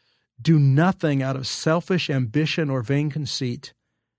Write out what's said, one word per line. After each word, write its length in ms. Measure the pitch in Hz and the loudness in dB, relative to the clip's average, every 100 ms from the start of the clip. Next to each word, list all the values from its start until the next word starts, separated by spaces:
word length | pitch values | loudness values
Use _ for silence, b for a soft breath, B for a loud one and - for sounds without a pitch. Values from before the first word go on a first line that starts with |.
| _ _ _ _ | _ _ _ _
Do 180 | 117 160 | 2 4
nothing 640 | 139 135 175 190 156 139 | 6 4 4 2 0 0
out 140 | 131 135 | -2 -4
of 100 | 123 | -6
selfish 600 | - - 165 - 185 - | -4 0 0 0 -2 0
ambition 640 | 139 123 143 156 - 151 | -2 0 0 -2 -2 -2
or 120 | 131 | -2
vain 280 | 113 139 151 | -2 -2 -2
conceit, 640 | 147 139 - 127 120 - _ _ _ _ | -4 -6 -6 -6 -6 -12 _ _ _ _